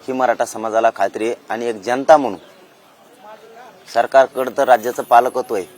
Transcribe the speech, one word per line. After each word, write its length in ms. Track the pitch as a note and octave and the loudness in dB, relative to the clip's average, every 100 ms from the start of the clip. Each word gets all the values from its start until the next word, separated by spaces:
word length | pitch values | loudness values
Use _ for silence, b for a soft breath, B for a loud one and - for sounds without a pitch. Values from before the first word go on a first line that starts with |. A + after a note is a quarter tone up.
| - | -6
ही 60 | |
मराठा 320 | C3 B2 A2 A#2+ | -2 0 0 -4
समाजाला 440 | A2+ A2 A2 A2+ - | -6 -2 2 0 0
खात्री 300 | G2 - A2 | -4 -2 -4
आहे. 100 | A#2 - | -4 -8
आणि 160 | F#2+ F#2+ | -6 -6
एक 100 | A2 | -6
जनता 420 | F#2+ B2 C#3 D#3 | -4 -4 4 4
म्हणून 220 | B2+ F#2 - - - _ _ _ _ - G#3 A3 - - B3 - - | 4 -8 -14 -20 -20 _ _ _ _ -20 -20 -20 -20 -20 -20 -20 -6
सरकारकडं 580 | - A#2 C3+ C3 B2+ B2+ A2 | -2 2 4 2 0 -6 -2
तर 100 | C3 | 2
राज्याचं 360 | A#2+ A2+ A#2+ | 2 2 -6
पालकत्व 520 | B2+ A#2+ B2+ B2 A#2+ G#2+ | 2 4 4 -4 -4 -6
आहे 100 | F2 | -8